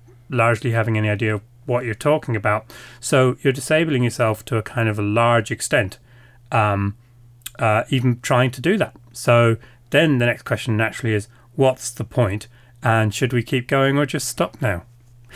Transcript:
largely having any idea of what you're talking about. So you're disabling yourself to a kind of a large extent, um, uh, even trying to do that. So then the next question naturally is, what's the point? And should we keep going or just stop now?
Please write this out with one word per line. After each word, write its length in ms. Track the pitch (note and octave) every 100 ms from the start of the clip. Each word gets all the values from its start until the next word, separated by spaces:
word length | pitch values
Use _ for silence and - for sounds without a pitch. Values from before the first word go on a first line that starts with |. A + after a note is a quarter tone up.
| - - -
largely 420 | B2+ A#2 A2+ B2
having 260 | A2+ A2+ G#2+
any 120 | G#2+
idea 260 | G#2 A2 G#2+
of 60 | - - -
what 200 | B2 B2
you're 80 | G#2+
talking 400 | D3 D#3 - A2
about. 300 | G#2 G#2+ - - - -
So 380 | - C#3 B2+ B2
you're 120 | C#3+
disabling 500 | C3 - D#3 D#3+ C3+
yourself 400 | B2 - A2+ A2 -
to 120 | A2+
a 40 |
kind 260 | - B2 A2+
of 100 | G#2
a 40 |
large 460 | G#2 A2 A#2 A#2 G#2+
extent, 480 | A2+ - C#3+ G2 - _ - - - -
um, 460 | A2+ G#2+ G2+ G2+ - _ _ - - - -
uh, 260 | A#2 G#2+ -
even 300 | C3+ B2+ A#2+
trying 300 | - B2+ B2+
to 100 | B2+
do 160 | D#3 G#3
that. 180 | C#3+ - -
So 440 | - - A#2 A#2 A2+ - - -
then 260 | C#3+ D#3+ C3
the 80 | A#2+
next 180 | A#2
question 320 | - A2+ - G#2+
naturally 380 | A2 - A2+ G#2+
is, 120 | - - - -
what's 340 | C3 - -
the 140 | -
point? 440 | G#2 - A2 G#2 - - - -
And 320 | A#2+ A2+ A2
should 180 | - B2+
we 120 | A#2+
keep 240 | A2+ C3 A#2+
going 300 | C#3 C3+ C#3
or 80 | D3
just 220 | C3+ -
stop 340 | - F3+ -
now? 220 | A#2+ F2 - - - - -